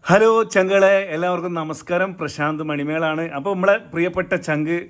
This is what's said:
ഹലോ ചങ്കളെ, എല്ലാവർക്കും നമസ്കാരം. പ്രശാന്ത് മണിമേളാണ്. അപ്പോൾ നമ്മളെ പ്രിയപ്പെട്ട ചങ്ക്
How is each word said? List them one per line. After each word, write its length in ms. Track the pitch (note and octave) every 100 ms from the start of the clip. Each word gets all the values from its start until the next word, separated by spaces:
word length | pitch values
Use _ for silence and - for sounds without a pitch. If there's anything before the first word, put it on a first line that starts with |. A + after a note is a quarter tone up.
| -
ഹലോ 200 | G3 A3 A3+ A3
ചങ്കളെ, 380 | G3+ F#3 G3 G3 G3 G3 D#3
എല്ലാവർക്കും 380 | F3+ F3+ F3 E3+
നമസ്കാരം. 500 | D#3 D3+ - F3 F#3+ F3+
പ്രശാന്ത് 420 | D3+ - D3+ D#3 D#3
മണിമേളാണ്. 540 | D3 C#3+ D#3+ D#3+ D#3 E3 C#3+
അപ്പോൾ 140 | D3 F#3+
നമ്മളെ 180 | F#3+ G#3 A#3
പ്രിയപ്പെട്ട 400 | D#3 F3+ F3+ F3+ F3+ -
ചങ്ക് 320 | D3+ D#3 E3+ F#3+